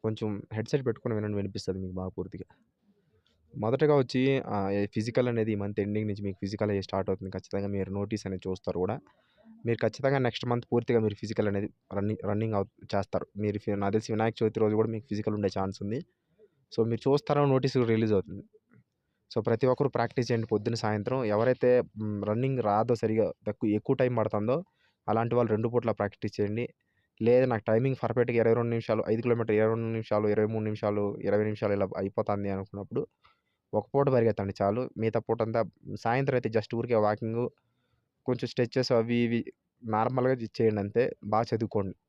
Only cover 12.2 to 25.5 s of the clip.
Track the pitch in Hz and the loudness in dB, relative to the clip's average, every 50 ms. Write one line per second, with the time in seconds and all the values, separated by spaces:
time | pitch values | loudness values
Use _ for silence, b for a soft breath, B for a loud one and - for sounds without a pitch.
12.2 | - 101 104 104 113 110 107 101 98 - _ _ 101 - - 98 95 _ - - | -4 -2 -2 -2 -2 0 0 0 -2 -2 _ _ -10 -4 -2 -2 -2 _ -4 -6
13.2 | - _ _ 98 104 104 101 104 - 113 101 101 101 101 104 110 110 - 110 107 | -6 _ _ -4 -2 -2 -2 -2 -4 -4 -2 -2 -2 0 0 0 -2 -2 -2 0
14.2 | 110 113 110 - 117 107 104 104 110 107 107 107 110 113 110 110 - _ 107 104 | 0 0 0 0 -2 0 2 2 2 2 4 2 2 0 -2 -8 -6 _ -6 -4
15.2 | 104 110 104 104 101 95 - 98 95 95 95 - 101 101 110 139 185 _ _ _ | -2 -2 -2 0 -2 -2 0 -2 -4 -4 -4 -6 -6 -6 -6 -8 -8 _ _ _
16.2 | _ _ _ _ - _ _ _ _ _ - - 113 113 117 113 - 135 127 143 | _ _ _ _ -20 _ _ _ _ _ -2 -2 0 0 -2 0 2 2 2 2
17.2 | - - 147 147 143 139 131 131 131 135 - 131 120 113 113 110 113 107 104 95 | 2 0 2 2 4 4 4 2 2 2 2 2 2 4 2 2 4 4 2 2
18.2 | - - 92 98 - _ _ - _ _ _ 120 _ _ _ _ _ _ _ _ | 0 -2 -14 -16 -16 _ _ -20 _ _ _ -20 _ _ _ _ _ _ _ _
19.2 | _ _ - 120 107 117 113 110 - 127 127 - 123 123 - 120 117 113 - - | _ _ -6 -2 2 2 2 4 4 2 4 2 0 0 0 0 -2 0 0 -2
20.2 | 120 - 123 113 110 - 110 104 104 117 117 110 - 107 107 107 101 - 127 135 | 0 0 0 -2 0 0 0 0 0 -2 -2 0 0 0 0 0 -2 -2 -2 -2
21.2 | 123 107 104 107 113 127 127 - - 123 123 123 113 - _ 107 107 107 104 101 | 0 0 2 2 4 2 2 4 4 4 6 4 2 0 _ -6 -4 -4 -4 -2
22.2 | 98 104 107 117 127 135 135 127 110 104 101 104 117 120 123 - - 110 110 110 | -2 0 0 0 0 0 0 0 2 2 4 4 4 2 0 0 2 0 2 2
23.2 | 104 85 - _ - 104 104 _ - 107 104 107 - - 135 - 131 127 123 117 | 0 0 -2 _ -6 -8 -4 _ 0 0 0 0 2 0 2 2 2 2 2 0
24.2 | 107 - - 107 104 113 131 165 185 _ _ _ _ _ _ _ _ - 107 113 | 0 0 0 -2 0 0 0 -2 -2 _ _ _ _ _ _ _ _ 0 0 0
25.2 | 117 120 120 120 120 110 | 2 2 2 2 2 2